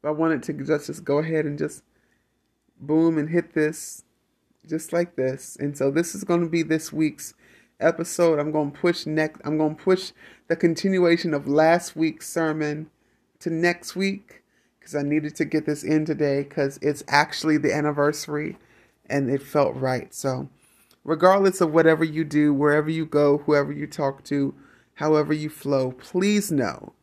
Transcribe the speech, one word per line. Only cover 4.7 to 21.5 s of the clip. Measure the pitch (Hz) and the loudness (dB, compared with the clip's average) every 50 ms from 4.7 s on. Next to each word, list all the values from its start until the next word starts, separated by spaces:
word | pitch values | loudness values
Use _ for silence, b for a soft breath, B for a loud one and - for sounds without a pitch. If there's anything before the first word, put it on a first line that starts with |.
| 160 160 160 - | -6 -6 -6 -2
like | - 170 175 175 _ | -2 -2 -2 -2 _
this. | - 131 131 131 139 - - - | -2 -2 -2 -2 -4 -12 -18 -10
And | - - 143 143 143 | -6 -6 -6 -4 0
so | 135 139 | -2 0
this | 139 160 170 170 - | 2 0 -2 -2 -6
is | 196 - | -10 -2
gonna | - 175 170 175 165 | 0 0 0 0 0
be | 165 170 | 0 -2
this | 160 156 160 156 156 - | 0 0 -2 -2 -2 -6
week's | - 165 160 151 - - - - - b b b b b b b b _ | -4 -2 -2 -2 -2 -6 -16 -18 -18 b b b b b b b b _
episode. | - 160 175 - 170 - - - 175 165 160 147 | 0 0 0 0 -6 -8 0 2 2 2 4 2
I'm | 147 151 | 0 -2
gonna | 151 151 151 143 | 0 -2 -2 -2
push | 139 - - 180 165 - - | -4 0 0 0 0 0 -4
next, | 156 156 156 156 151 156 - | -4 -2 0 -2 -2 -4 -8
I'm | - 139 156 | -6 -4 -2
gonna | 151 156 151 151 | 0 0 0 -2
push | 151 - 196 185 180 - - B B B B B B B _ | -2 0 0 0 0 0 -10 B B B B B B B _
the | 170 | -4
continuation | 165 - 170 165 - - 196 190 185 180 170 170 165 - 170 | 0 2 0 0 2 0 0 2 4 4 4 4 2 2 -2
of | 151 143 - - | -2 -2 -2 0
last | 139 151 156 160 170 175 170 - - | 2 4 6 6 4 2 0 -6 -4
week's | 156 160 160 151 - - - | -2 -2 -2 -2 -6 -14 -6
sermon | - 170 165 160 156 156 151 151 147 151 156 - _ _ _ _ _ _ _ _ _ _ | -4 -2 -2 -2 -2 -2 -4 -4 -4 -6 -10 -14 _ _ _ _ _ _ _ _ _ _
to | - 170 | -6 -4
next | 165 160 170 175 175 175 - - - | -2 0 0 0 0 -2 -8 -12 -4
week, | 180 196 196 196 196 _ _ - - _ _ _ _ _ _ _ _ | -2 -2 -2 -2 -4 _ _ -20 -20 _ _ _ _ _ _ _ _
'cause | _ - - | _ -8 -4
I | 147 | -4
needed | 143 143 147 156 147 147 147 | -2 0 0 0 -2 -4 -4
to | - 160 | -4 -4
get | 143 - 156 151 | -2 -2 -2 -2
this | 151 151 147 | -2 -4 -4
in | - - 156 156 156 | -2 0 0 0 2
today, | 156 151 147 151 143 139 139 143 | 0 -2 0 0 0 0 -2 -2
'cause | 139 - - 143 139 139 - | -4 -4 -2 -2 -2 -4 -2
it's | - 147 143 143 - - | -2 -2 -2 -2 -6 2
actually | 143 143 151 151 - - - 160 156 | 2 2 2 2 -2 2 4 4 4
the | 147 139 - | 4 2 2
anniversary | - 151 147 151 147 147 143 147 151 151 - - 147 147 151 - - - b b b b b b b b b | 0 2 0 0 0 2 0 0 0 -2 -8 -8 -6 -6 -6 -8 -12 -14 b b b b b b b b b
and | _ - 143 139 120 | _ -2 -2 0 0
it | 139 135 | -2 -2
felt | 139 - - 151 143 - 123 | -4 -2 0 2 2 2 0
right. | 131 131 131 131 123 - - | -2 -4 -2 -2 -4 -6 -10
So | - - - 135 131 127 139 131 b b b b b b b b b b | -14 -6 -4 -4 -4 -4 -8 -10 b b b b b b b b b b
regardless | _ - 156 156 175 185 190 202 196 196 | _ -4 -2 4 6 6 6 6 4 2